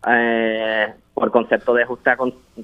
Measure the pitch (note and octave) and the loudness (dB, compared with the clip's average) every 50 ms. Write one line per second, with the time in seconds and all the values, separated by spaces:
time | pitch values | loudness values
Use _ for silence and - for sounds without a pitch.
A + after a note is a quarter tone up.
0 | - A2 A#2+ A#2 A#2 A#2 A2+ A2+ A2+ A2+ A2 A2 A2 A2 A2 A2 G#2+ G#2+ - - | 0 2 2 2 2 2 0 0 0 -2 -2 -2 -4 -2 -2 -2 -2 -4 -6 -14
1 | _ _ _ - A2+ A2 - A#2 A2 - B2 G#2 - - A#2+ A#2+ A#2+ B2 B2 - | _ _ _ -4 -4 2 2 0 2 2 -2 0 0 0 0 0 0 -2 -4 -4
2 | _ C3+ B2 B2+ C3 B2+ - - _ _ _ A#2 | _ -2 0 0 -2 -4 -4 -8 _ _ _ -20